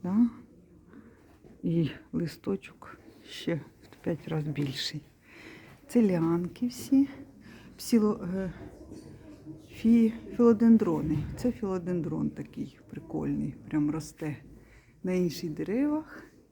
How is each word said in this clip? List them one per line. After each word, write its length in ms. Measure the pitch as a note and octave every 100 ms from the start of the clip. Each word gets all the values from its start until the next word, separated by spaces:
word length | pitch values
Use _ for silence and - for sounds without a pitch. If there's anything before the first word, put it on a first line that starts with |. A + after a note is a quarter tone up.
да, 280 | F3+ G3+ A#3+ - - - - - - - - - - - - -
і 280 | F3+ E3+ D#3 - -
листочок 840 | E3 E3 - - - - - - - - - -
ще 320 | - - E3 - - -
в 40 | -
п'ять 320 | - E3+ -
разів 240 | D#3+ D3+
більший. 480 | C#3+ C#3+ C3 - D3 - _ _ - - - - - -
Це 140 | B3
ліанки 640 | G#3+ F3 E3 E3+ F3 - B3
всі, 420 | - - C4+ C#4 - - - - - - -
псило-, 460 | - A#3 G#3+ -
е, 280 | F3 F#3+ F#3+ - - - - - - - - - - - -
фі-, 420 | - A3+ A#3 A3+ A3+ - -
філодендрони. 800 | A#3+ A3 A#3 A3+ F#3 D#3 D3+ D#3 D3 -
Це 160 | B3
філодендрон 800 | - F#3+ F#3 E3+ F3+ D#3 D#3 D3
такий 480 | - C#3+ - C#3+ - -
прикольний, 640 | - - D#3 C#3+ C#3+ D3 - -
прям 220 | D#3 D3
росте 460 | D#3 D3+ - D#3 C3+ - - - - _ _
на 100 | F#3
інших 380 | F#3 F3 E3 F3
деревах. 760 | D3+ D#3 A3 D4 D4+ D#4 - - - _